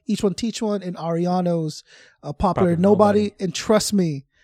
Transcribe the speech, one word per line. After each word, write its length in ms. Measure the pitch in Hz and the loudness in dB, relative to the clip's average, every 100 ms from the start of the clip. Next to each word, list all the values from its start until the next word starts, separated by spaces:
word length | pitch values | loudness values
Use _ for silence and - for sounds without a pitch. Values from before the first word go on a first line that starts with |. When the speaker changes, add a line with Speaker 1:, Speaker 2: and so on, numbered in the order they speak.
| - | -6
Speaker 1:
Each 160 | 208 | -2
One 120 | 202 | 0
Teach 280 | 180 233 - | -2 -4 -4
One, 200 | 214 208 | -4 -4
and 140 | 180 180 | -6 -8
Ariano's, 880 | 160 170 175 180 175 170 156 - - - - _ | -4 -2 0 0 0 0 -2 -8 -16 -20 -20 _
uh, 80 | 147 | -12
Popular 380 | - 196 170 180 | -2 -2 2 2
Speaker 2:
Popular 40 | 165 | 4
Speaker 1:
Nobody. 460 | 196 208 208 208 | 4 6 4 4
Speaker 2:
Nobody. 100 | 202 - | 0 -4
Speaker 1:
And 100 | 190 | -6
trust 380 | - - 214 - | -4 0 0 2
me, 320 | 202 170 139 - _ | 0 0 -2 -10 _